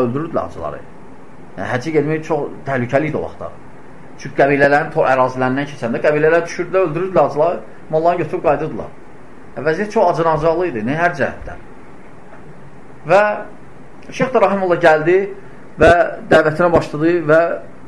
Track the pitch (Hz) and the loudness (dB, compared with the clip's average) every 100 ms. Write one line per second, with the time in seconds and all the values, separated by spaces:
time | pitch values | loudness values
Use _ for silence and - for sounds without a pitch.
0 | 123 131 165 127 87 87 78 69 - - | 0 -2 -4 -4 -6 -8 -8 -8 -14 -16
1 | - - - - - - 101 120 156 156 | -16 -16 -16 -16 -14 -10 -4 -4 0 0
2 | 143 156 156 151 131 - - 135 120 139 | 0 -2 -2 -2 -2 -8 -4 -2 0 0
3 | 156 110 82 - 87 - - - - - | 0 -2 -6 -8 -12 -12 -16 -18 -18 -18
4 | - - 135 - 139 139 143 143 156 160 | -18 -14 -6 2 4 6 4 4 2 2
5 | 135 131 127 127 127 135 143 - 117 147 | 2 4 2 2 0 0 -4 -6 -4 0
6 | 160 151 160 170 165 - 160 185 180 156 | 2 4 4 4 2 -4 -2 0 2 0
7 | 190 170 139 147 165 - - - - 156 | 0 2 2 2 0 0 -8 -16 -4 2
8 | 170 175 156 175 165 143 131 110 78 - | 2 2 -2 0 0 0 -2 -6 -10 -14
9 | - - - - - - 143 165 208 226 | -16 -18 -18 -18 -14 -4 -2 0 0 2
10 | 175 156 165 156 165 165 180 117 110 151 | 4 4 2 2 2 2 0 -2 -2 0
11 | 175 147 104 - - 85 - - - - | 0 0 -2 -2 -12 -14 -16 -16 -18 -18
12 | - - - - - - - - - - | -16 -16 -16 -16 -16 -16 -16 -16 -16 -14
13 | 151 190 208 208 - - - - - - | 2 4 4 0 -8 -16 -18 -18 -18 -16
14 | - - 247 226 202 196 185 165 165 156 | -14 -4 0 4 4 2 2 4 6 6
15 | 156 185 196 - - - - - 160 170 | 6 4 2 -6 -14 -16 -16 4 6 6
16 | 160 - - 160 156 151 175 160 - 147 | 4 -2 2 4 4 2 4 4 2 0
17 | 160 175 151 160 170 - - - | 2 2 4 4 4 -2 -8 -16